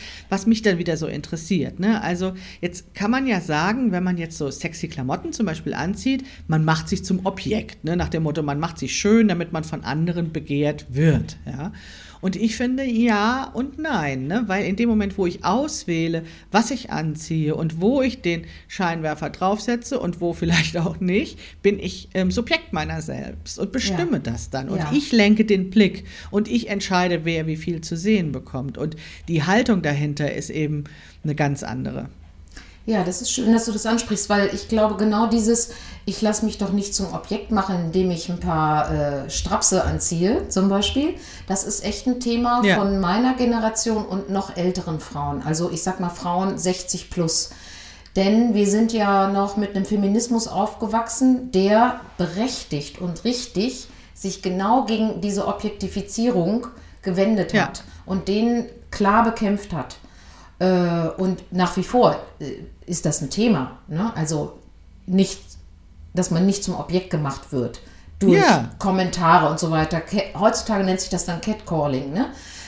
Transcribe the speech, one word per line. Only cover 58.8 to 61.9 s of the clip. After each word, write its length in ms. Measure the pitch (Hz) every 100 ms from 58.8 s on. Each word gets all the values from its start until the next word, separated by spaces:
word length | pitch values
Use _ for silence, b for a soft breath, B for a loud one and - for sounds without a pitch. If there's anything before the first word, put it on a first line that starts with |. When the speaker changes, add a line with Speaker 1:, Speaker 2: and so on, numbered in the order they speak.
| -
Speaker 2:
klar 320 | - 196 214
bekämpft 500 | 226 226 208 202 -
hat. 240 | 160 - - B B B B B -
Äh, 500 | 185 180 175 170 160 -
und 340 | 185 175 -
nach 240 | 185 175 190
wie 60 |
vor, 320 | 180